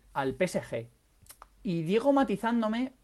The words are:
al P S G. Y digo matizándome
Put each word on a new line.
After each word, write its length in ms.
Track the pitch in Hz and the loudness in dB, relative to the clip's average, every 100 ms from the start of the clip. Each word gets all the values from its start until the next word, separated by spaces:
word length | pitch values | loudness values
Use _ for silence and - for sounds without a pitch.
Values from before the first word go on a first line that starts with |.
| _ | _
al 220 | - 135 | -4 -2
P 100 | 131 | 0
S 160 | 180 180 | 0 -2
G. 240 | 117 117 117 _ _ _ - - - _ | -6 -8 -8 _ _ _ -20 -20 -20 _
Y 200 | 208 170 | -4 -2
digo 300 | 160 214 269 | 0 2 4
matizándome 800 | 277 269 196 226 233 214 226 262 - | 4 4 0 0 0 0 -2 -4 -8